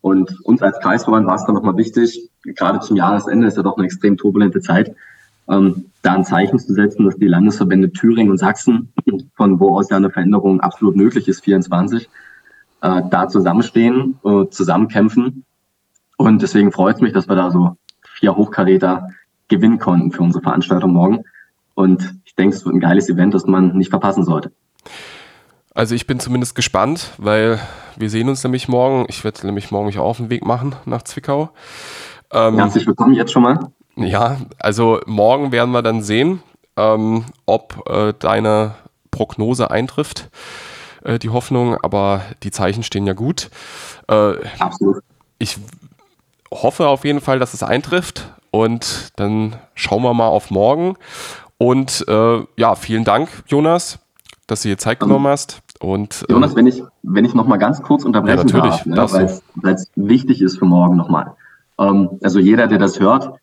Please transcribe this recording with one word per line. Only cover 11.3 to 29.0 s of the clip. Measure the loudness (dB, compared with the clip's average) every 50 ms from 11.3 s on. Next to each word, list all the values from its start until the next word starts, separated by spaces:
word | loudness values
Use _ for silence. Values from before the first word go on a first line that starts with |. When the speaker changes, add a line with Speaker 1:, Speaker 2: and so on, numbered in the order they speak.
| -4 -2 _
Speaker 1:
vierundzwanzig, | 0 2 2 2 0 0 -2 0 0 -2 -6 -6 _ _ -20 -20 -20 -20 -20 _ _ _ _ _ _ _ _
äh, | -4 -2 -2 -2 -2 0
da | 0 -2 -2 0
zusammenstehen, | 0 0 2 2 2 0 0 0 _ 2 2 4 2 0 -2 -2 -6 -4 _
äh, | 0 2 2 2 0
zusammenkämpfen. | -2 -4 -2 0 2 2 0 0 2 2 2 2 2 0 -2 -2 -6 -10 -20 _ _ _ _ _ _ _ _ _ _ _ _ _ _
Und | _ 2 4 4 4
deswegen | 2 2 2 4 4 4
freut's | 2 2 0 0 2 2
mich, | 0 0
dass | 0 -2 -2 0
wir | 0
da | 0 0 2
so | 2 2 2 2 0 _ _ -20 _ _
vier | _ -20 -6 0 0 0 2
Hochkaräter | 2 0 -2 0 -2 2 2 4 4 2 0 -2 -2 -6 -12 -16 -20 _ _ _ _ _
gewinnen | _ 0 2 4 2 2 2
konnten | 0 2 2 2 2 0
für | 0 0
unsere | 0 0 0 0
Veranstaltung | -2 -2 -2 -2 0 0 -2 0 2 2
morgen. | 2 4 4 2 2 0 -4 -12 _ -20 -20 _ _ _ _ _ _
Und | 0 2 2 2 2 0 -8 -12 -18 _
ich | _ _
denke, | 0 0 0 0
es | -2 -6
wird | -2 -2
ein | 0
geiles | 2 4 2 2 2 0
Event, | 0 2 2 2 2
das | 0 0
man | 0 2 4 2 2 2
nicht | 0 -2 0
verpassen | -2 -2 -2 0 0 0 0
sollte. | 0 -2 -4 -4 -8 _ _ _ _ _ _ _ -20 -20 -20 -20 -20 -20 -20 -20 -20 -20 _ _ _ _ _ _ _ _ -4
Speaker 2:
Also | -2 -2 -2
ich | -6 -4 -4
bin | -6 -6
zumindest | -4 -2 -2 -2 -2 -4 -4
gespannt, | -6 -8 -2 0 0 0 0 -2 -4 -8 -16 -14 -6
weil | -2 0 0 2 2 0 0 -2 -6 -14 -18 -20 -20 -20 -10
wir | -8 -6 -4
sehen | -2 -2 -2 -2
uns | -2 -2
nämlich | -4 -4 -4 -4 -4
morgen. | -2 0 2 2 2 2 0